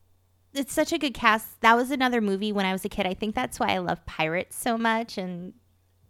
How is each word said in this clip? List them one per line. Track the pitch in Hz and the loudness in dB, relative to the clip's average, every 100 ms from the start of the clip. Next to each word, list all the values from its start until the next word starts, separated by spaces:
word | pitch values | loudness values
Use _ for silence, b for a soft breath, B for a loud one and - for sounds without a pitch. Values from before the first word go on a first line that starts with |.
| _ _ _ _ _ | _ _ _ _ _
it's | 277 269 | -6 -4
such | - 302 | 0 0
a | 339 | 0
good | 294 | -2
cast. | - 233 220 - - | 2 2 2 0 2
That | 226 233 | 6 6
was | 247 | 4
another | 277 254 240 | 0 2 2
movie | 208 190 214 | 2 0 0
when | 202 190 | 0 0
I | |
was | 190 202 | 0 -4
a | |
kid. | - 185 | -2 -2
I | |
think | 185 214 233 | -2 -4 -2
that's | 254 - | -4 -2
why | 214 | 0
I | 190 | 0
love | 175 170 - | 0 -4 -6
pirates | - 160 175 - - | -4 -2 -2 -4 -6
so | 254 226 | -4 0
much | 226 226 233 - | 0 0 -2 -8
and | 185 175 180 - _ _ _ _ | -8 -8 -12 -16 _ _ _ _